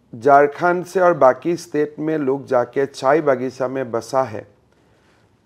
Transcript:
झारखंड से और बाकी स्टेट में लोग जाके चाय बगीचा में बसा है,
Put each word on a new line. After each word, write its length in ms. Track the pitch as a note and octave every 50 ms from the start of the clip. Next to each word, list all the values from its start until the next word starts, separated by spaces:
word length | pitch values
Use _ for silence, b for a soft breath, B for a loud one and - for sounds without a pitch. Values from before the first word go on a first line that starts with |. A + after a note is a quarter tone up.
| _ _ -
झारखंड 720 | A#2 A2 C#3+ C#3 C#3 D3 C#3+ - - E3 F3 F3 F3+ E3+
से 140 | - - F#3+
और 140 | F3+ F3 E3+
बाकी 420 | C#3+ C3+ B2+ B2+ - - E3 F3 D#3+
स्टेट 380 | - - - D3 D3+ D3 - -
में 180 | D3+ D#3 D#3 D#3
लोग 280 | C#3+ C3 C#3 C#3 B2+
जाके 400 | G#2+ C3 B2 A#2+ A#2+ - C#3 C#3
चाय 360 | C3+ - - C3+ C3 D3 E3
बगीचा 460 | D#3 C#3+ C3 A#2+ B2+ C3 A#2+ - C3 B2
में 240 | C3 C3+ C3 A#2+
बसा 320 | A2+ A2+ A2 - - C3 C3
है, 240 | A2+ G#2+ - - - _ _ _ _ _ _ _ _ _ _ _ _ _ _ _ _ _ _ _